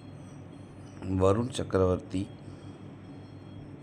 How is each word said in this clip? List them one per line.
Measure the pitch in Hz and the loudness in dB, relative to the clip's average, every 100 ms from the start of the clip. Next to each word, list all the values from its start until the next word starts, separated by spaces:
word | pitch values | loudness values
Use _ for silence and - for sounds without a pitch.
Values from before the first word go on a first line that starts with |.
| - - - - - - - - - - 95 95 | -14 -14 -14 -14 -14 -14 -16 -16 -14 -8 2 6
வருண் | 95 98 123 | 8 8 4
சக்கரவர்த்தி, | - 92 95 92 90 - 95 101 - - - - - - - - - - - - - - - | 0 2 6 6 4 2 -2 -2 -8 -14 -14 -14 -14 -14 -14 -14 -14 -14 -14 -14 -14 -12 -14